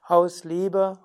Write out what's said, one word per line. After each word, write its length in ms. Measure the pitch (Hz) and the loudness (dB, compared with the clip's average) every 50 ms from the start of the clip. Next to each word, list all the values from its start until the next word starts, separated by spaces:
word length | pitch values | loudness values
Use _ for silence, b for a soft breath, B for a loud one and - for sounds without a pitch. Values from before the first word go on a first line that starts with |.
| B | B
aus 380 | - 175 175 175 180 175 175 - | 2 2 2 2 2 -4 -10 -12
Liebe 560 | 165 165 175 185 196 185 196 190 190 190 190 | -8 -6 -4 -4 -2 0 0 0 0 -2 -10